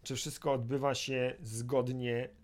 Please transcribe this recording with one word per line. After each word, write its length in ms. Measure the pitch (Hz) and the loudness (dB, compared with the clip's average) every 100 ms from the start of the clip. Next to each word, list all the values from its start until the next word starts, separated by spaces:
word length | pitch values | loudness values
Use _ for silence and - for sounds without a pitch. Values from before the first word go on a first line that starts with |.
czy 120 | - 127 | -6 -4
wszystko 380 | 151 - 147 | -4 -2 0
odbywa 420 | 135 117 139 139 127 | 2 2 2 2 0
się 400 | - 131 127 - | 0 0 0 -2
zgodnie 880 | 110 113 120 135 123 127 123 120 123 - | -8 -6 2 2 2 0 0 0 -2 -8